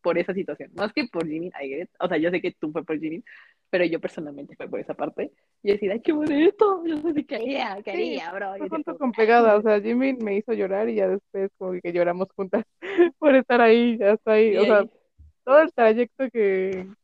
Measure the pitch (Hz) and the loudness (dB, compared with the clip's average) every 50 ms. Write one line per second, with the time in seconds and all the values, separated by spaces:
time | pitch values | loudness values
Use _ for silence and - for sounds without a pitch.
0 | - 269 254 170 175 - 185 196 185 - 151 - - - _ - 202 214 - - | -2 0 0 0 -2 -2 -4 -6 -6 -8 -10 -12 -14 -16 _ -8 -8 -4 -4 -4
1 | 220 - - 170 165 160 151 160 170 185 - - 139 135 135 147 180 - _ - | -6 -4 -6 -6 -6 -4 -6 -8 -8 -10 -10 -12 -10 -10 -10 -10 -12 -12 _ -6
2 | - 185 180 156 160 175 185 175 - 180 - _ - 156 156 165 - - 160 147 | -4 -2 -2 0 0 0 -2 -2 -4 -6 -6 _ -8 -8 -6 -8 -6 -6 -6 -6
3 | 156 156 160 190 - - - - - _ _ _ _ _ - 180 175 165 165 156 | -6 -8 -10 -10 -14 -18 -20 -20 -20 _ _ _ _ _ -2 0 0 0 -2 -4
4 | - 185 - - 160 147 143 139 - - - - 135 - - 104 - - 151 - | -6 -8 -10 -10 -12 -12 -14 -16 -18 -18 -16 -14 -12 -10 -8 -8 -8 -10 -8 -8
5 | - - - - 226 294 - _ _ _ _ _ - 202 202 202 208 185 202 233 | -8 -8 -6 -8 -10 -10 -12 _ _ _ _ _ -2 -2 -2 0 -2 -4 -4 -2
6 | - - 311 302 302 302 294 285 311 370 - - 440 403 381 359 330 330 320 302 | -2 -2 -2 0 -2 0 2 2 2 2 4 4 2 2 2 0 -4 -6 -6 -4
7 | 302 339 302 294 - - 277 214 226 262 277 277 247 214 190 202 214 214 190 - | -4 -4 -4 -4 -6 -6 -8 -6 -6 -4 -4 -4 -4 -6 -8 -10 -10 -8 -6 -4
8 | 220 247 233 190 160 170 180 - 202 196 - 392 202 - 320 311 302 - 302 - | -4 -4 -6 -8 -8 -10 -8 -8 -8 -8 -8 -8 -8 -8 -6 -6 -8 -8 -6 -4
9 | 285 247 208 - 220 214 233 240 233 226 208 208 208 226 214 208 202 220 233 247 | -4 -4 0 2 4 4 6 6 6 6 4 4 4 2 2 2 0 0 0 0
10 | 262 269 262 247 226 208 196 202 214 - 226 208 202 185 190 196 220 233 226 214 | 0 0 -2 -4 -4 -4 -4 -4 -4 -4 -4 -4 -2 -2 -2 -2 -2 -2 -2 0
11 | 190 185 190 202 - _ - 196 196 196 - _ 190 185 185 180 - 175 165 175 | 0 0 -2 -4 -6 _ -8 -6 -6 -6 -8 _ -10 -8 -8 -6 -6 -4 -2 0
12 | 175 175 175 180 190 190 _ - 196 185 - 208 226 - _ _ - 381 392 339 | 0 0 0 -2 -6 -6 _ -8 -6 -4 -2 -4 -4 -6 _ _ -12 -4 2 2
13 | 349 339 - _ 311 302 269 262 254 - 247 240 233 226 220 233 240 240 233 226 | 2 2 2 _ 4 4 4 4 4 4 4 4 6 6 6 6 4 2 0 2
14 | 214 196 214 214 _ 226 214 214 220 226 202 185 208 226 220 202 202 - _ _ | 2 2 2 2 _ 2 4 4 4 4 4 4 4 4 4 4 2 0 _ _
15 | _ _ _ _ - - _ _ _ 247 269 302 320 349 - - 233 220 220 233 | _ _ _ _ -20 -20 _ _ _ 4 6 6 6 6 2 2 4 4 4 2
16 | 247 226 _ - 269 262 - 233 214 196 190 190 190 190 190 185 185 190 202 _ | 0 -2 _ -6 -6 -4 -2 0 0 2 2 0 0 -2 -4 -6 -10 -12 -18 _